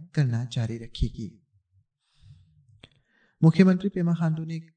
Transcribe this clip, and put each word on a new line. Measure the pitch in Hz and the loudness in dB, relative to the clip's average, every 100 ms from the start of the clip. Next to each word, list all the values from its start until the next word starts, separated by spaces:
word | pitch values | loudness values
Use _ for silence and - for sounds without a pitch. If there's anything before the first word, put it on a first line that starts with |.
| 165 | -4
करना | - 131 117 123 | -2 0 0 -4
जारी | 123 113 117 | -4 -4 -6
रखेगी। | 113 - 117 123 98 - _ _ _ 98 _ _ _ _ 101 - _ _ _ _ - _ _ _ _ - | -12 -4 -4 -4 -14 -14 _ _ _ _ _ _ _ _ -20 -20 _ _ _ _ -20 _ _ _ _ 4
मुख्यमंत्री | 160 165 185 185 202 | 4 6 4 4 -2
पेमा | 185 170 | -4 -2
खांडू | 170 165 160 | 0 -2 -4
ने | 160 165 165 | -6 -12 -14